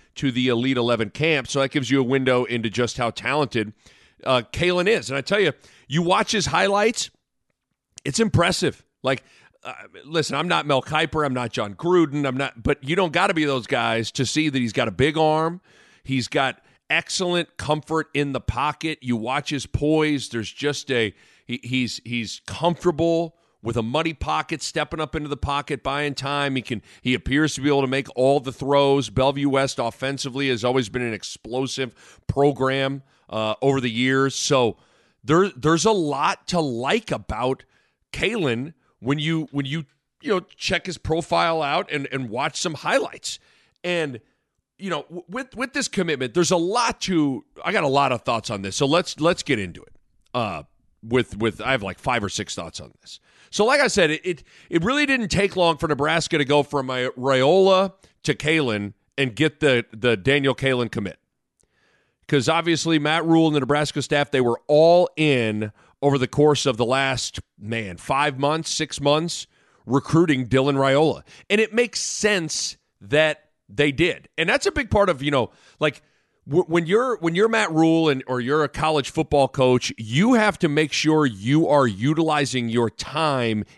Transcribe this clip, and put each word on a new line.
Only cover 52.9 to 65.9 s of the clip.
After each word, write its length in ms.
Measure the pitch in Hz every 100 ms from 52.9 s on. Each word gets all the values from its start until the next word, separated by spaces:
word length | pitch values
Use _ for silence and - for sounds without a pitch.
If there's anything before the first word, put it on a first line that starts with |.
| _
this. 180 | - - _ _ _
So 140 | - 220
like 160 | 285
I 60 | 247
said, 220 | 196 160
it, 120 | 156 180
it, 180 | 165 - - -
it 140 | 165
really 220 | 185 285 277
didn't 240 | 269 208
take 280 | 175 196 185
long 200 | 170 151
for 100 | 165
Nebraska 500 | 135 147 165 - 156
to 80 | 131
go 180 | 147
from, 260 | 139 143 131
uh, 200 | 127 127 123
Raiola 760 | 135 131 135 185 190 190 190 - _ _
to 120 | - 120
Kaelin 580 | 151 160 131 104 101 - _ -
and 180 | 131 104
get 240 | 151 -
the, 260 | 147 123 -
the 240 | 110 120 107
Daniel 400 | 90 143 139 123
Kaelin 340 | 135 127 117
commit. 300 | 117 98 - _ _ _ _ _ _ _ _ _ _ -
'Cause 200 | 147 120
obviously 520 | 165 165 160 165 156
Matt 260 | 151 160 165
Rhule 220 | 165 160
and 80 | 151
the 60 |
Nebraska 400 | 127 147 147 147
staff, 300 | - 147 143
they 80 | 135
were 220 | 123 117 -
all 420 | 151 165 175 180 -
in 560 | 156 127 110 107 107 - _